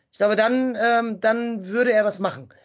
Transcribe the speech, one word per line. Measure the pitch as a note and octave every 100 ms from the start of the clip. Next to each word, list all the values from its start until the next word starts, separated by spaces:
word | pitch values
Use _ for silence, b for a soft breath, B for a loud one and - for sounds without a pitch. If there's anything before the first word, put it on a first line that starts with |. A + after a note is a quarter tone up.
| _
Ich | -
glaube, | G#3 G#3+
dann, | A3+ B3+ C4 A3
ähm, | A#3 A#3 A#3 G#3+
dann | A3 A#3 A#3 A3 F#3
würde | A3+ B3
er | G#3+
das | G#3 F#3
machen. | F#3+ B2+ B2 b